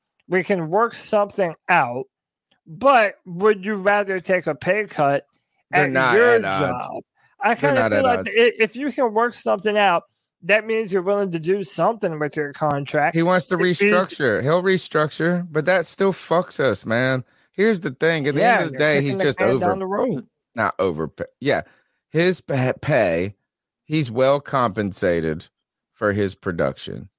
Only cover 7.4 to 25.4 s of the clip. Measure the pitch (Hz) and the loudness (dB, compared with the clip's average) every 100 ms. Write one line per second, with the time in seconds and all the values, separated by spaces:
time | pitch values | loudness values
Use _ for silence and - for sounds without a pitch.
7.4 | 214 226 285 262 220 208 262 240 202 208 | -2 0 2 2 2 2 2 0 0 2
8.4 | 233 - 220 240 285 269 247 214 240 - | 2 4 -2 -2 -6 -2 0 0 -2 -2
9.4 | 226 208 202 208 196 170 - _ _ _ | -4 -2 0 2 2 2 -2 _ _ _
10.4 | 170 214 220 220 220 190 175 202 196 165 | 0 0 2 -4 -2 -2 0 0 -2 -4
11.4 | 160 202 190 - 180 233 185 156 147 156 | -2 -2 -2 -2 0 0 -4 -4 -4 -4
12.4 | 143 135 151 143 139 156 143 160 170 185 | -6 -4 -2 -2 -2 0 0 2 2 2
13.4 | - 180 180 165 202 180 185 - 135 101 | 0 0 0 2 2 2 0 0 0 2
14.4 | 127 175 185 185 - 156 151 - 165 175 | 2 2 2 0 0 0 0 0 -2 -2
15.4 | 175 151 151 185 165 - 196 - - 170 | -2 -2 2 0 0 -2 -2 -2 0 0
16.4 | 180 - 135 101 - 113 131 127 - _ | 0 -2 0 0 -2 0 0 -2 -4 _
17.4 | _ - 214 196 156 127 160 165 139 139 | _ 0 0 0 -4 -2 0 0 0 2
18.4 | 226 214 165 131 151 143 139 190 160 - | 4 2 0 0 2 2 0 0 0 2
19.4 | 214 135 - 190 190 202 262 147 - _ | 0 2 0 -2 -4 -2 -2 -4 -8 _
20.4 | _ - 104 - 95 78 76 - - _ | _ -4 -4 0 -2 -2 -6 -8 -14 _
21.4 | 135 95 - _ _ _ _ 156 175 185 | -2 -2 -4 _ _ _ _ 0 0 0
22.4 | - 135 127 - - 143 95 82 95 - | -4 -2 -2 -2 0 2 2 0 -2 -8
23.4 | _ _ _ _ - 156 123 113 131 143 | _ _ _ _ -4 -2 -2 2 2 2
24.4 | - 139 120 98 101 92 95 85 80 80 | 0 0 0 0 -4 -2 0 0 0 -4